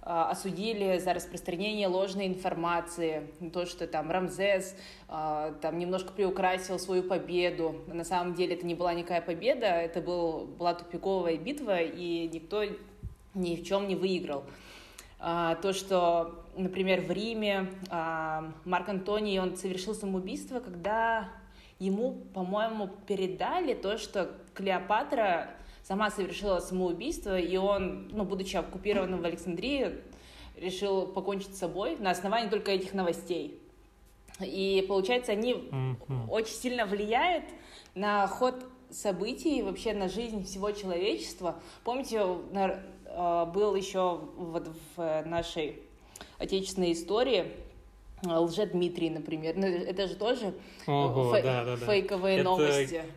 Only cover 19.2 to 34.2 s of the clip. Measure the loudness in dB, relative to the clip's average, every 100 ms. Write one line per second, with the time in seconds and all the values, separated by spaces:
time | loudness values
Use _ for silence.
19.2 | 2 0 0 -2 -4 -4 -4 -4 -2 -2
20.2 | -4 -8 -6 -8 -8 -6 0 2 2 2
21.2 | -2 -12 -20 -20 -20 -4 0 2 0 -2
22.2 | -10 -6 -2 0 0 -2 -6 -8 -4 0
23.2 | 0 0 0 0 0 0 0 -2 -2 -2
24.2 | -2 -4 -16 -6 0 0 4 2 2 2
25.2 | 4 2 0 -10 -18 -20 -4 2 2 2
26.2 | -4 -2 2 2 2 0 2 0 -2 -4
27.2 | 0 0 2 4 4 4 0 -4 -6 -4
28.2 | -2 -2 -2 -2 -2 -4 2 2 2 0
29.2 | 0 -2 -4 -2 0 0 0 -2 -12 -18
30.2 | -20 -18 -18 -8 -6 -2 2 2 0 -2
31.2 | -2 -2 -4 -4 -4 0 -2 0 0 2
32.2 | 2 0 2 0 2 0 0 0 2 0
33.2 | -2 -4 -4 -10 -20 -20 -20 -20 -20 -20